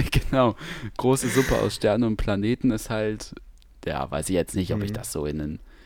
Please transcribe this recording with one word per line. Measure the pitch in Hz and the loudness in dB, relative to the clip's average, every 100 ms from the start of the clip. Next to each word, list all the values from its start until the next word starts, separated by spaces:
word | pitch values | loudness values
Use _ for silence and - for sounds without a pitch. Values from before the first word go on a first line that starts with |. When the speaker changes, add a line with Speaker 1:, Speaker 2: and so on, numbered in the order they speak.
Speaker 1:
<laughs> | - - - | 8 2 2
genau, | 135 123 101 - - 110 - | 4 2 2 -10 -10 -10 -2
große | 123 131 123 | 2 2 2
Suppe | 127 131 120 | 2 2 2
aus | 104 | 2
Sternen | - 110 104 | 2 2 4
und | 120 107 | 2 0
Planeten | - 98 104 123 135 | 0 0 0 2 2
ist | 110 - | 0 -2
halt, | 110 107 107 - - - - - - | -2 -2 -4 -10 -14 -18 -20 -20 -12
ja, | - 73 65 | -6 -4 -4
weiß | 71 78 | -4 0
ich | 90 | 0
jetzt | 80 98 | 0 -2
nicht, | 92 - | -2 -2
ob | |
ich | 101 | -2
Speaker 2:
Mhm. | |
Speaker 1:
das | 110 - | -6 -6
so | - 73 | -4 -4
in | 76 | -4
ein, | 76 78 - - | -4 -6 -12 -20